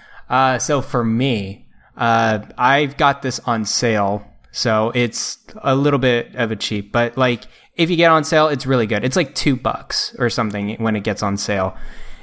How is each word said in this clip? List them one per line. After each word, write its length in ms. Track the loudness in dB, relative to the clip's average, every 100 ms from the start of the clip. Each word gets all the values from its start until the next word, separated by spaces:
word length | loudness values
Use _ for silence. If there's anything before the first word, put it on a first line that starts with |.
| -20 -20 -2
Uh, 280 | 2 2 2
so 240 | 0 -2
for 220 | 0 0
me, 640 | 0 2 0 0 -4 -10 -18 -20 _ -4
uh, 420 | 0 2 2 0 -4 -2
I've 380 | 2 2 0 0
got 260 | 0 0
this 160 | -4 -6
on 240 | -2 -2 -2
sale, 600 | -2 0 2 0 -2 -8 -20 -14
so 420 | -4 0 2 0 0
it's 440 | -2 -2 -8 -10 -16 -6
a 140 | 0 2
little 240 | 2 2
bit 340 | 2 0 -2 -4
of 140 | -4
a 60 | -4
cheap, 380 | -4 -6 -2
but, 240 | 0 0 2
like, 260 | 0 0 -6 -20 _ -2
if 140 | 0
you 80 | 4
get 120 | 6
on 140 | 4
sale, 240 | 4 2 2
it's 180 | 0 0
really 220 | 2 2
good. 160 | 0
It's, 140 | 0 0
like, 180 | -2 0
two 220 | 0 0
bucks 580 | -2 -4 -6 -6 -6 -2
or 120 | -2
something 460 | 0 -2 -2 -4 -2
when 200 | -2 0
it 80 |
gets 180 | -2 -2
on 140 | -2 -2
sale. 400 | -2 -2 -2 -4 -8 -8 -10 -12